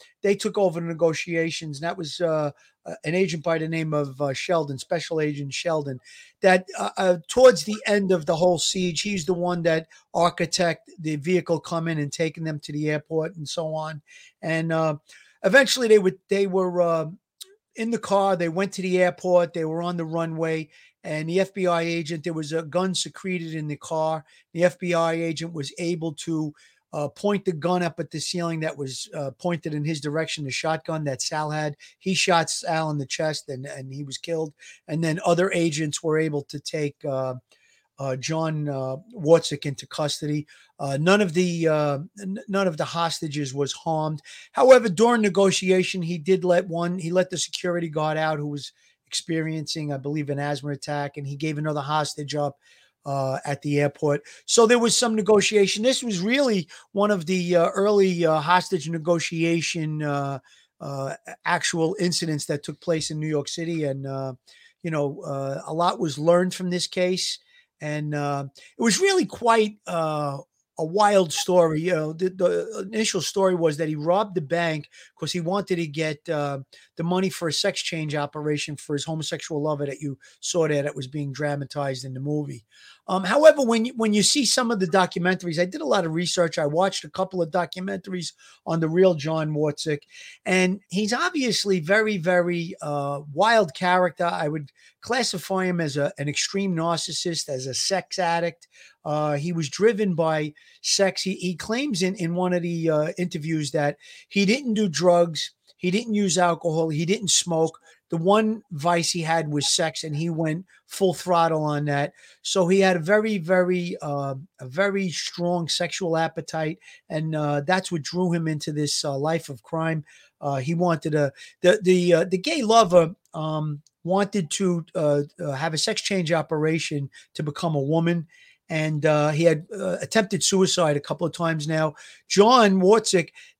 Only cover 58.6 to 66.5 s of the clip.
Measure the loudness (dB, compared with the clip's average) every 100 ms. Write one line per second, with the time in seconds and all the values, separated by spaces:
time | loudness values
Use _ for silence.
58.6 | 4 -2 -2 -2 0 0 0 0 0 0
59.6 | -2 -4 -4 -2 -2 -2 -4 -6 -12 _
60.6 | _ -14 -10 -6 -6 -8 -14 -8 -2 0
61.6 | 0 0 0 0 -2 -2 -2 -4 -4 -6
62.6 | -6 -6 -2 -2 -2 -6 -2 -2 -4 -6
63.6 | -4 -2 -2 -4 -6 -6 -6 -10 _ -20
64.6 | _ _ -4 -2 -2 -4 -8 -6 -6 -8
65.6 | -6 0 0 0 -4 0 4 4 4